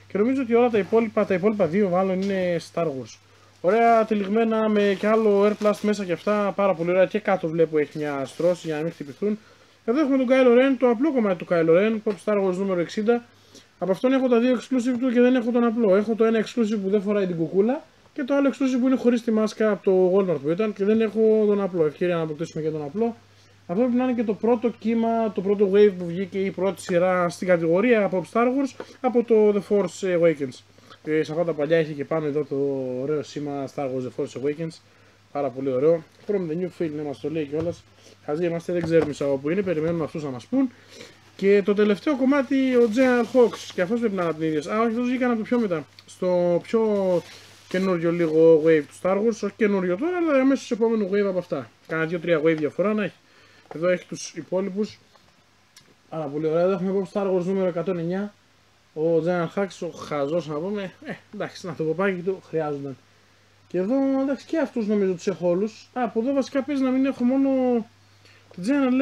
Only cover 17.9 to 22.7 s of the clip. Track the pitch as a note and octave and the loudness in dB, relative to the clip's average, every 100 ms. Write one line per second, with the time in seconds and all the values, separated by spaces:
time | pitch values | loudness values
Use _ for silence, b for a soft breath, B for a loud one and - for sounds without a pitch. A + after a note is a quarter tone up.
17.9 | b b - C4+ C#4+ C#4 - C4+ B3+ C4 | b b -10 -2 0 0 0 0 2 2
18.9 | C4 A#3+ A#3+ A#3 G#3+ G#3+ - A3 G3+ - | 2 2 0 0 0 0 0 0 0 2
19.9 | F#3 F#3 F#3+ F#3+ D3 C#3 E3+ A3 G3+ G3 | 4 4 2 2 -2 -2 -2 -2 -2 0
20.9 | A3 A3 G#3 A3 A3 G#3 G3+ G3 F3+ D3+ | 2 0 2 2 4 2 0 -2 0 -2
21.9 | D3 F3 E3+ D#3+ D3+ E3 D#3+ D#3 | 0 -2 0 -4 -6 -8 -6 -6